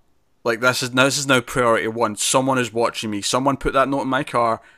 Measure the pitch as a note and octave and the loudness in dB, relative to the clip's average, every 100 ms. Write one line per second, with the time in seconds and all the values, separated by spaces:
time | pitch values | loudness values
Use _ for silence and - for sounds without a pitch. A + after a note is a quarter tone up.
0 | _ _ _ _ A#2+ A2+ B2+ B2 B2 B2+ | _ _ _ _ -4 0 0 0 0 2
1 | C3+ C3 C#3 B2+ - C3+ A#2+ A2 G#2 A2+ | 2 2 2 2 2 0 2 2 0 0
2 | A2 G2+ - C3+ C3 C3 A#2 A2+ A2+ - | -2 -2 0 0 2 0 -2 0 -2 -2
3 | A2 G#2 - B2+ C3+ C3+ - C3+ C3 C#3 | -6 -6 -2 0 0 -2 0 0 0 0
4 | B2+ C3 D3 B2 A#2 A2 - | -2 -2 -2 0 0 -2 -8